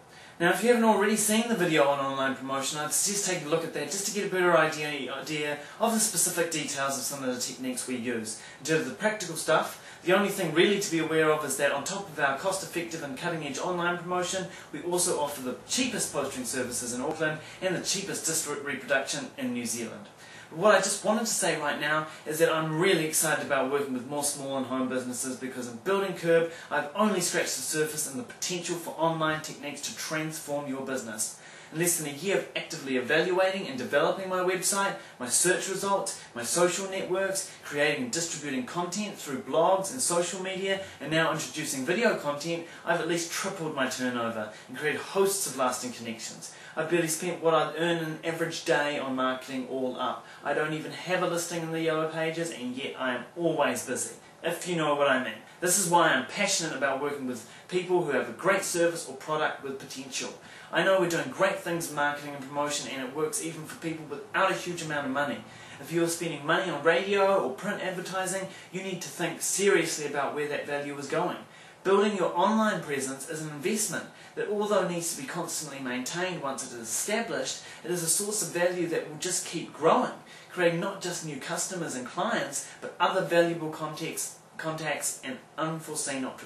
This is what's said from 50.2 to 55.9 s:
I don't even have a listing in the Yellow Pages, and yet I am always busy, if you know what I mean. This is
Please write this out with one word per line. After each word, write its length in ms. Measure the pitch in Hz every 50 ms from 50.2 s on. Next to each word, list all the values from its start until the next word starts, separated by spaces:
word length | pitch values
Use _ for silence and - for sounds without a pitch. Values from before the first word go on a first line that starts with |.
| - - - - -
I 100 | 139 147
don't 180 | 156 156 156
even 200 | 156 156 135 -
have 320 | - - - 170 185 175 180
a 40 | 165
listing 340 | 170 165 - - 175 165
in 100 | 160 160
the 80 | 160 165
Yellow 260 | 160 160 156 160 156 156
Pages, 440 | 156 160 160 165 156 165 170 165
and 240 | - 123 123 123 123
yet 180 | 135 139 127 -
I 180 | - 131 127 123
am 80 | 117 120 - -
always 480 | 170 170 165 156 165 143 127 120 113 -
busy, 300 | 131 123 - - - - - - - - - -
if 240 | 165 175 - - 180
you 80 | 175
know 180 | 165 156 151 147
what 160 | 143 143 139
I 140 | 131 127 123
mean. 100 | 117 107 - - - - -
This 180 | 165 180 175 202
is 120 | 185 165